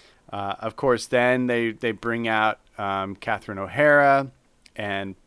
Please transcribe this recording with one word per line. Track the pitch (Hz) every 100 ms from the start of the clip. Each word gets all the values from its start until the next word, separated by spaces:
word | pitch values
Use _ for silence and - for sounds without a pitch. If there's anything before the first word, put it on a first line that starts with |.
| - _ _
Uh, | 101 98 98
of | 113
course, | - 139 120 -
then | 123 123 127 123
they, | 120 117
they | 107 120
bring | 107 117 117 113
out, | 110 110 107 _ -
um, | 101 98 98
Catherine | 95 - 107 - 98
O'Hara | 95 117 147 143 143 139 135 - _ _ _
and | - 104 98 98 92